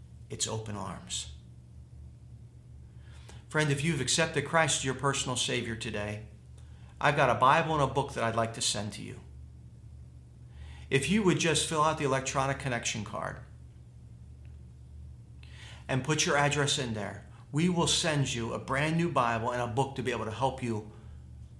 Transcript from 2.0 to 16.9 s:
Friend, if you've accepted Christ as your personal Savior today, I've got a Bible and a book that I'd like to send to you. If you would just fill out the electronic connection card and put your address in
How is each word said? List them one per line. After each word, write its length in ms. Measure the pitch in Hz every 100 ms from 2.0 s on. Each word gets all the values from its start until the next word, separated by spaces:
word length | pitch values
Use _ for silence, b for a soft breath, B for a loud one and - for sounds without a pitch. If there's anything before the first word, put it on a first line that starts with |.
| - - - - - - - - - B B B B B B
Friend, 220 | 156 151
if 140 | 139
you've 160 | 160 147
accepted 460 | 127 - 160 151 -
Christ 320 | 165 156 -
as 60 |
your 100 | 135
personal 420 | 123 139 131 135 120
Savior 400 | - 123 117 113
today, 460 | 113 104 104 107 - - - - B B B B
I've 160 | 147 147
got 140 | 131
a 40 |
Bible 400 | 113 127 156 165
and 80 | 156
a 40 | 131
book 280 | 139 -
that 100 | 120
I'd 100 | 113
like 200 | 110 113
to 60 | 120
send 320 | - 110 104
to 80 | 107
you. 180 | 101 104 - - - - - - - - - - - - - B B B B
If 200 | 139 170
you 120 | 208
would 160 | 185 143
just 280 | 175 147 -
fill 160 | 156
out 160 | 156 151
the 60 |
electronic 540 | 139 131 - 143 135 135
connection 460 | 135 117 - 117
card 320 | 104 101 95 - - - - - - - - - - - - - - - - - - - - - B B B B B
and 160 | 131
put 220 | 139 147
your 120 | 175 143
address 420 | 143 143 135 -
in 160 | 123